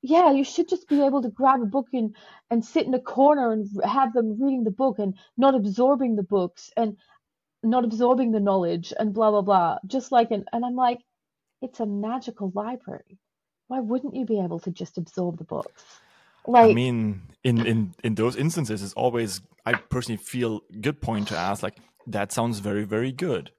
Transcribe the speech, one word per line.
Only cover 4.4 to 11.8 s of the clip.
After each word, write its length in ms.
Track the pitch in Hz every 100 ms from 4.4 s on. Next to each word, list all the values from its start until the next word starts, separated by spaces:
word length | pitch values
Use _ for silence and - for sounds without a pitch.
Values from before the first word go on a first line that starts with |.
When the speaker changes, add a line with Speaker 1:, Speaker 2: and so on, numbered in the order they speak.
Speaker 1:
reading 220 | 269 262
the 80 | 220
book 280 | 196 269 -
and 140 | 202 190 _ -
not 180 | 269 262
absorbing 580 | 202 202 254 277 262
the 80 | 214
books 480 | 190 202 180 - - -
and 200 | 226 208 _ _ _ _ _ _
not 220 | 226 254
absorbing 460 | 240 220 247 254 247
the 80 | 220
knowledge 520 | 202 196 170 170 170 -
and 160 | 220
blah, 160 | 202 220
blah, 120 | 208
blah." 360 | 196 190 170 - 190
Just 260 | 262 247
like, 180 | 247 233
an, 140 | 214 190
and 120 | 233
I'm 120 | 247 247
like, 220 | 247 247 _ _ _ _ _ _
"It's 180 | 254 -